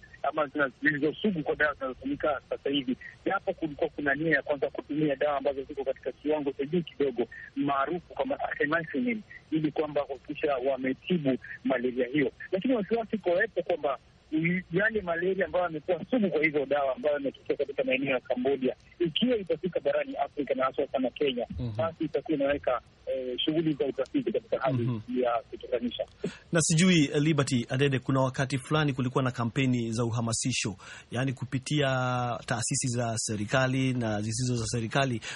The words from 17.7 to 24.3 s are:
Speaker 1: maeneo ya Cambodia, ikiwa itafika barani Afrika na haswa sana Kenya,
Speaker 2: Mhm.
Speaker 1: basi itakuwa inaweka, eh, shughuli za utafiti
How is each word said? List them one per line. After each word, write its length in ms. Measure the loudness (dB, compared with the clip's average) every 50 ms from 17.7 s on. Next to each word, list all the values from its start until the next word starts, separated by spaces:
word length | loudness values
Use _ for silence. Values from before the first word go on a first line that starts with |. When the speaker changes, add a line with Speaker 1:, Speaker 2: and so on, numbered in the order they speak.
| -2 -2 0
Speaker 1:
maeneo 300 | 2 0 0 0 0 0
ya 60 | 0
Cambodia, 560 | 0 -2 -2 0 2 0 2 2 0 0 -2 -2 -8 -12 -4 -2
ikiwa 380 | 0 0 0 2 2 2 2
itafika 440 | 2 0 -2 -4 -2 -2 -2 -2 -2
barani 360 | 0 0 0 0 0 -2 -2
Afrika 380 | -4 -4 -4 -2 -4 -2 0 0
na 100 | 0 0
haswa 220 | 0 2 0 -2 0 0
sana 180 | 0 0 0
Kenya, 360 | 0 0 0 0 0 0 -4 -4 -4 -4
Speaker 2:
Mhm. 180 | -6 -4 -2
Speaker 1:
basi 280 | -2 -2 -2 -2 -2 -4
itakuwa 340 | -2 -2 -2 -2 0 0 2
inaweka, 420 | 2 2 2 0 0 0 0 0 -2 -8 -20 -14 -8
eh, 320 | -6 -4 -4 -4 -4 -4 -2 0
shughuli 280 | 0 2 2 2 2 0
za 120 | 0 0
utafiti 460 | -2 0 -2 -2 0 0 -2 0 0